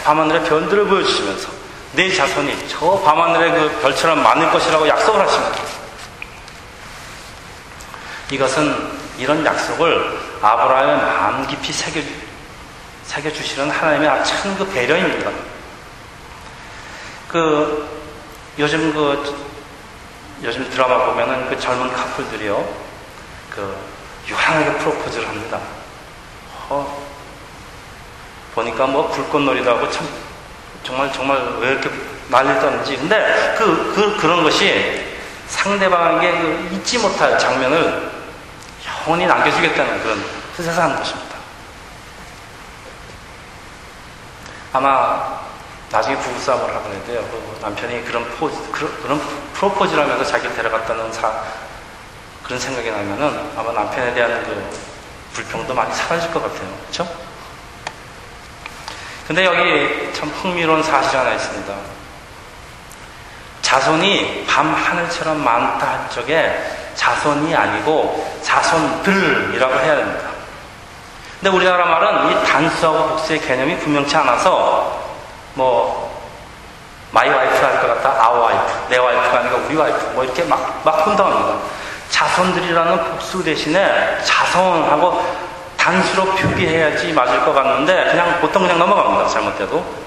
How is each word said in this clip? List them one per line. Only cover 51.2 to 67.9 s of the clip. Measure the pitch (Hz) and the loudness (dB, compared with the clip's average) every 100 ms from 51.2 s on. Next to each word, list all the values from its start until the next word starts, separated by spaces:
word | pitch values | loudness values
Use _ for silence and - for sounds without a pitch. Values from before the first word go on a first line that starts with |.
| 110 110 - - - - - - - - - - | -2 -2 -6 -10 -14 -16 -18 -18 -18 -18 -18 -16
그런 | - 123 | -8 -6
생각이 | 123 127 113 | -4 -4 -4
나면은 | 107 101 101 143 117 101 113 | -4 -4 -2 -2 -2 -6 -6
아마 | 110 | -4
남편에 | 113 104 135 123 | -2 -2 -2 -2
대한 | 123 117 117 | 2 0 0
그 | 113 104 95 - - - - - - | -4 -6 -8 -10 -12 -16 -16 -18 -12
불평도 | - 113 113 117 | -10 -8 -6 -2
많이 | 127 110 | 0 0
사라질 | - - 170 170 | -2 0 0 0
것 | 160 | -2
같아요. | 110 - 95 95 - | -4 -6 -10 -12 -10
그쵸? | - 180 - - - - - - - - - - - - - - - - - - - - - - | -6 -6 -6 -14 -16 -16 -16 -18 -14 -12 -12 -16 -18 -18 -18 -18 -16 -16 -14 -14 -14 -14 -14 0
근데 | 160 | 4
여기 | 185 170 180 151 143 - - | 4 4 4 4 2 -2 -4
참 | - 151 | -4 -6
흥미로운 | - 185 175 160 156 | -4 -2 2 4 4
사실이 | 147 139 135 135 | 4 4 4 2
하나 | 120 | 2
있습니다. | 107 - 107 95 98 98 - - - - - - - - - - - - - - - - - | 0 -2 -6 -8 -8 -10 -14 -16 -18 -18 -18 -18 -18 -18 -18 -18 -18 -18 -16 -18 -18 -18 -6
자손이 | - 135 143 156 190 160 202 - - | 2 4 4 4 4 2 0 -4 0
밤 | - 156 | 2 4
하늘처럼 | - - 175 170 - 160 151 | 2 0 0 -2 -2 -2 2
많다 | 131 117 135 - 139 | 2 4 2 0 0
한 | - - | -2 -4
적에 | 123 120 160 110 - - - - | -6 0 2 2 0 -4 -8 -10
자손이 | - - 120 151 147 160 | -2 0 2 2 2 2
아니고 | 147 101 107 147 | 2 2 0 2